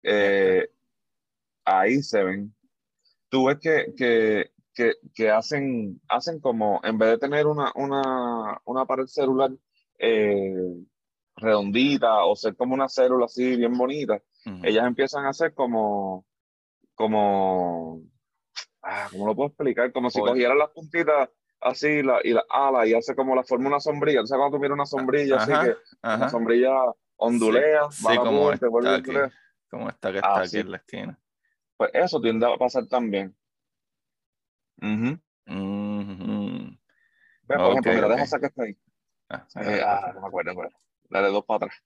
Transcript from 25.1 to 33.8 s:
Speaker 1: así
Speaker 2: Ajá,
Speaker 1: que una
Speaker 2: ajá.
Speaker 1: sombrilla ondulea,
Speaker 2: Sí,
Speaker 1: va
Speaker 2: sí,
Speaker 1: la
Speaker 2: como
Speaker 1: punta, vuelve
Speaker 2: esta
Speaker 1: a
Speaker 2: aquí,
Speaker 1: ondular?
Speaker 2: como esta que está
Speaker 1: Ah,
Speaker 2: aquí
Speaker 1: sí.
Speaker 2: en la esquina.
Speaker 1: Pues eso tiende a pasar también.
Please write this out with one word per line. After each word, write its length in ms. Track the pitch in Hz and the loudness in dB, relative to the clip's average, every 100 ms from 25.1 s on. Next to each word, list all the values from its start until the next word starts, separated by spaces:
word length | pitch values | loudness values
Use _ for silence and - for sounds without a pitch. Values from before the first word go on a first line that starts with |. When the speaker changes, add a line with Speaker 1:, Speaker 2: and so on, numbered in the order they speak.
| 143 139 131 | 0 2 2
Speaker 1:
así 140 | 110 | 2
Speaker 2:
Ajá, 140 | 147 127 | 2 2
Speaker 1:
que 40 | 107 _ _ | -2 _ _
una 120 | 113 110 | -4 -2
Speaker 2:
ajá. 140 | 127 | 0
Speaker 1:
sombrilla 420 | 120 113 120 127 131 127 - _ _ | -2 2 4 4 4 0 -2 _ _
ondulea, 640 | 117 120 110 120 151 151 147 | 0 2 4 4 4 4 2
Speaker 2:
Sí, 140 | - 147 | -2 0
Speaker 1:
va 60 | |
Speaker 2:
sí, 40 | 120 | 2
Speaker 1:
la 60 | |
Speaker 2:
como 260 | 120 143 147 | 2 2 2
Speaker 1:
punta, 180 | - 123 | 2 0
vuelve 180 | 117 123 | 2 2
Speaker 2:
esta 80 | 95 | 0
Speaker 1:
a 20 | |
Speaker 2:
aquí, 100 | 131 | 0
Speaker 1:
ondular? 240 | 143 135 _ _ _ _ | -2 -2 _ _ _ _
Speaker 2:
como 200 | 117 107 | -12 -12
esta 220 | - - | -8 -6
que 60 | 95 | -2
está 140 | 95 95 | 0 0
Speaker 1:
Ah, 40 | |
Speaker 2:
aquí 80 | 92 | 0
Speaker 1:
sí. 100 | 92 | -4
Speaker 2:
en 120 | 92 | -6
la 60 | 92 | -12
esquina. 420 | _ - 101 - _ _ _ _ _ _ | _ -14 -14 -16 _ _ _ _ _ _
Speaker 1:
Pues 140 | - | -2
eso 280 | - 175 160 | 0 0 0
tiende 240 | 113 113 120 | 0 2 0
a 40 | - | 2
pasar 300 | 123 127 113 | 0 -2 -2
también. 480 | 127 117 101 95 _ _ _ _ _ | -2 -2 -4 -6 _ _ _ _ _